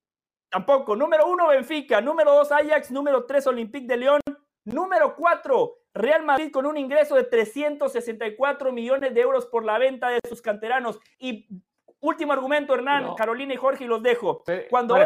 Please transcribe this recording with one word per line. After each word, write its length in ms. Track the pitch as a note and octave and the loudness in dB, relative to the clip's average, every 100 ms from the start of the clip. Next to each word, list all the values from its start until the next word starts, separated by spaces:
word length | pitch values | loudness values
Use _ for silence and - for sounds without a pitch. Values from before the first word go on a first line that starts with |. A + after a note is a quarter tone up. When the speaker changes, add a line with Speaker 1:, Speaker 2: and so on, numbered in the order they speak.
| _ _ _ _ _ | _ _ _ _ _
Speaker 1:
Tampoco. 460 | F#3 F#3 C4+ A#3+ | -4 2 2 2
Número 320 | G#3 D#4+ D#4 F4+ | -2 2 4 4
uno, 200 | F4 D#4+ | 4 4
Benfica. 520 | C4+ C#4 D4+ D4 G#3 | 4 2 -6 0 0
Número 320 | B3+ D#4+ D4 | 2 2 4
dos, 180 | C#4+ C#4+ | 4 4
Ajax. 380 | D4 D4+ D4+ C#4+ | 2 2 0 0
Número 340 | C4+ C#4+ B3+ | -4 0 0
tres, 220 | B3 C#4 C4+ | 0 0 0
Olympique 400 | A#3+ G#3+ C#4+ B3 | -2 -6 -10 -6
de 100 | A#3+ | 0
Lyon. 240 | C4+ D4 C#4+ C#4+ _ _ | 2 2 0 -12 _ _
Número 520 | G#3 C4+ F#4 F4 C4+ - | -8 -6 -2 2 2 2
cuatro, 640 | E4+ D#4 C#4+ A3+ D3 - _ | 0 0 2 0 0 -6 _
Real 280 | G3 B3 D#4+ | -4 2 2
Madrid 300 | D#4 C4+ D4+ | 2 0 0
con 140 | C4+ C#4+ | -2 -2
un 100 | D4+ | -4
ingreso 400 | C4 D4+ D4 C4+ | 0 0 4 2
de 80 | |
trescientos 680 | B3 A3+ G#3+ C#4 D4 D4 C#4 | 2 0 0 -2 -4 -2 -4
sesenta 340 | A#3+ A#3 A3 A3+ | -2 -6 -8 -8
y 100 | G#3+ | -2
cuatro 340 | C#4 C4+ C4 | -2 -2 -6
millones 420 | A#3+ A#3 C4+ C4+ | -4 -2 -2 0
de 60 | A3+ | 0
euros 240 | B3 C4 B3 | 2 0 -2
por 180 | A#3 | -4
la 140 | A3 A3 | -2 0
venta 300 | C4+ B3 B3 | 0 0 -4
de 100 | A#3+ A#3 | -4 -6
sus 120 | A3+ | -8
canteranos. 580 | A3 G#3 A3 B3+ A#3+ G#3 _ _ | -6 -6 -4 -4 -4 -8 _ _
Y 300 | B3+ G#3+ - F#3 _ _ _ _ | -10 -10 -14 -20 _ _ _ _
último 320 | - D4 D4 | -4 -2 -2
argumento, 420 | C4+ C4 D4 C#4+ | -2 0 -2 0
Hernán, 280 | B3 C4+ C#4+ | -2 0 -2
Speaker 2:
Pero 120 | E3+ F3 | -2 -4
Speaker 1:
Carolina 380 | A3 A#3+ C#4 | -4 -4 -6
y 20 | B3 | -2
Jorge, 280 | C4 C4+ | -2 -2
y 20 | A#3+ | -4
los 140 | A3 | -2
dejo. 360 | A#3+ A#3 F3 - | 0 0 -2 -4
Speaker 2:
Espere, 300 | - F#3 - | -6 -6 -2
Speaker 1:
Cuando 260 | B3 A#3 | -2 2
Speaker 2:
espere, 100 | C4+ | 4